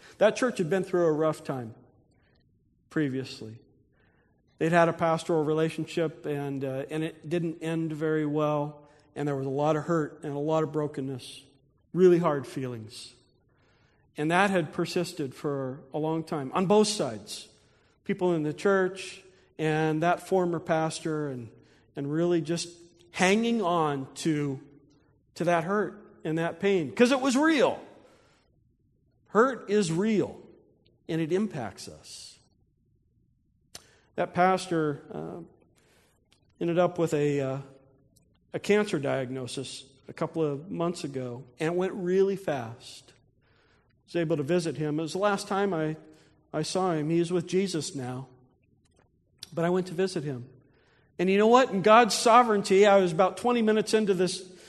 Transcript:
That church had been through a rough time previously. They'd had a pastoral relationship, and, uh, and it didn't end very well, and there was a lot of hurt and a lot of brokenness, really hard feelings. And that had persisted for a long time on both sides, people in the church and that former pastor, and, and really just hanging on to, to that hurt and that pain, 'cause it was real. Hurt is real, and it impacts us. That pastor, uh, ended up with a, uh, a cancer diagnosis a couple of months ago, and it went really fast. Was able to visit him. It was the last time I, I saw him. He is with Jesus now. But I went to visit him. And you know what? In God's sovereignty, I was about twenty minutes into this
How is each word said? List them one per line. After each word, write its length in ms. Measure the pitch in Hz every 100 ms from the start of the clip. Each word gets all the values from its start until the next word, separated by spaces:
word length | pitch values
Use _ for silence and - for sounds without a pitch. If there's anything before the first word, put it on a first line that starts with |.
| - -
That 180 | 208 208
church 220 | 254 -
had 120 | 165
been 140 | 190
through 220 | 180 180 170
a 60 |
rough 320 | 151 156 151
time 320 | - 135 117 - - _ _ _ _ _ _ _ _ _ _
previously. 680 | 160 147 131 127 - 110 113 _ _ _ _ _ _ _ _ _ -
They'd 140 | 160
had 180 | 170 165
a 40 |
pastoral 500 | 160 165 160 - 165
relationship, 840 | 151 156 160 160 156 - 160 - 147
and, 400 | 143 143 139 135
uh, 200 | 131 139
and 140 | 156
it 260 | 160 - 147
didn't 320 | 170 165 156
end 320 | 160 165 160
very 320 | 151 160 156 151
well, 560 | 151 151 151 147 151 - - _ -
and 120 | 143
there 80 | 139
was 100 | 135
a 40 |
lot 260 | 135 151 156
of 80 |
hurt 380 | 147 170 143 -
and 100 | 156
a 60 | 143
lot 240 | 151 160
of 80 | 156
brokenness, 720 | 151 147 147 135 131 - - - _ _ _ _
really 240 | 165 185 175
hard 300 | 170 143 123
feelings. 680 | - 127 117 107 - - - _ _ _ _ _ _ _ _ _ -
And 120 | 151
that 180 | 175 202
had 240 | 190 147
persisted 640 | - 170 185 - - 135 -
for 460 | 156 139 131 135 -
a 60 | 156
long 240 | 156 160
time 280 | 160 160 131 175
on 100 | 180
both 220 | 208 208
sides, 600 | - 139 107 - - - _ _ _ _ _
people 300 | - 196 180
in 80 | 165
the 100 | 151
church 720 | 151 202 196 185 190 - - - _ _ -
and 420 | 156 156 156 156
that 260 | 170 170 -
former 320 | 190 180 165
pastor, 720 | 160 160 160 - 165 156 147
and, 200 | 123 113 - _ _ _ -
and 160 | 139
really 300 | 156 175 175
just 260 | 151 170 - - - _ -
hanging 500 | - 180 208 233 233
on 460 | 180 143 156 139 131 -
to, 440 | 170 151 147 135 - - _ _ _ _ _ -
to 80 |
that 220 | 170 170 165
hurt 380 | 208 175 - - -
and 160 | 165 160
that 200 | 165 -
pain, 320 | 196 190 139
'cause 180 | - 240
it 100 | 269
was 160 | 269 247
real. 420 | 311 311 165 104 - - - _ _ _ _ _ _ _ _ _ _ _ _
Hurt 420 | 196 262 233 -
is 220 | 208 175
real, 440 | 165 220 208 139 - - - _ _ _ _ -
and 140 | 165
it 100 | 160
impacts 560 | 180 220 151 110 - -
us. 520 | 78 - - - - _ _ _ _ _ _ _ _ _ _ _ _ _ - - _ _ -
That 180 | 175
pastor, 720 | 175 185 185 185 165 151 143 -
uh, 280 | - 165 175 170 _ _ _ _ _ _ _ _ _ _ -
ended 200 | 170 170
up 180 | 175 175
with 160 | 165
a, 260 | 151 147 143
uh, 180 | 131 135 - - _ _ _ _ _ _ _
a 60 | 165
cancer 400 | - 208 208 160
diagnosis 840 | 135 131 123 131 127 - 127 - - _ -
a 60 |
couple 280 | - 165 165
of 300 | 151 139 180
months 320 | 170 170 175
ago, 400 | 143 135 127 120 - -
and 160 | 156 175
it 20 |
went 160 | 185
really 420 | 220 175 185 196 196
fast. 800 | - 143 117 117 - - - _ _ _ _ _ _ _ _ _ _
Was 80 | 170
able 220 | 160 160
to 60 |
visit 340 | 139 175 165 135
him. 220 | 151 151
It 40 |
was 100 | 160
the 60 | 180
last 280 | 208 196 -
time 260 | 196 202
I, 240 | 165 156 156 - - _ _ _
I 100 | 156
saw 300 | 156 185 185
him. 160 | 160 151
He 100 | 170
is 120 | 170
with 140 | 180 170
Jesus 480 | 180 196 170 139
now. 340 | 143 127 127 135 - _ _ _ _ _ _ _ _ _ _ -
But 120 | 147 170
I 40 |
went 180 | 185 185
to 60 |
visit 300 | 170 190 175
him. 220 | 147 127 120 - _ _ _ _ _ -
And 100 | 180
you 80 | 196
know 100 | 220
what? 240 | 247 262
In 100 | 190
God's 340 | 185 220 233 -
sovereignty, 680 | 240 233 233 208 196 196 208
I 140 | 196
was 120 | 185
about 260 | 165 185 180
twenty 240 | 240 240
minutes 320 | 220 214 214
into 200 | 220 208
this 300 | 185 185 - - -